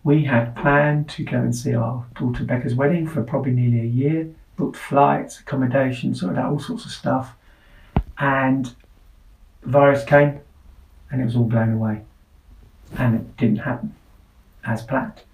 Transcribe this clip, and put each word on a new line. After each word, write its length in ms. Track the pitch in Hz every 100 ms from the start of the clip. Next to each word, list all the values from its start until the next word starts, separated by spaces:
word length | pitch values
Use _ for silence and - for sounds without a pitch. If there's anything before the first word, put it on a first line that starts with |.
| 147
We 180 | 151
had 300 | 135 123 120
planned 540 | - 143 143 147 147 147
to 160 | -
go 140 | 151 123
and 180 | 120 120
see 180 | -
our 300 | 120 120 123 -
daughter 300 | - 127 120
Becca's 300 | 120 123 123
wedding 340 | 123 143 175 160
for 140 | 143
probably 300 | - 135 131
nearly 280 | 123 123 117
a 100 | 117
year, 380 | 123 143 160 160 - -
booked 220 | - 139 -
flights, 640 | - 147 143 143 127 -
accommodation, 760 | - 131 127 135 131 123 139
sorted 240 | 123 180 -
out 140 | 131
all 60 | 147
sorts 260 | - -
of 60 | -
stuff, 440 | - - - - - _ - _ - - - - -
and 560 | 139 135 131 135 123 - _ - - - - - - _
the 80 | 120
virus 340 | 139 143 131
came 360 | - 143 143 - - - - - - - -
and 120 | 131
it 20 |
was 100 | 123
all 120 | 120 113
blown 260 | 113 113
away 300 | 110 110 104 - _ _ - - - - - - -
and 160 | 123
it 220 | 113 - -
didn't 220 | 120 104
happen 340 | 135 120 - - _ - _ _ _ -
as 200 | - 110
planned. 400 | - 135 233 - -